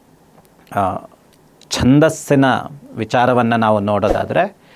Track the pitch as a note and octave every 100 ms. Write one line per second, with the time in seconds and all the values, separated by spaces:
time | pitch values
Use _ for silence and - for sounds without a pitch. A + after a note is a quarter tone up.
0 | _ _ _ _ _ _ - G2+ F#2+ G2
1 | - _ _ _ _ _ - - B2 C#3+
2 | D#3 C#3+ - C#3+ C3+ A2 - - - -
3 | G#2+ B2+ B2 A#2+ A#2 A#2 A2 G#2+ G2+ G2+
4 | G#2 G#2+ G2 - G3 - _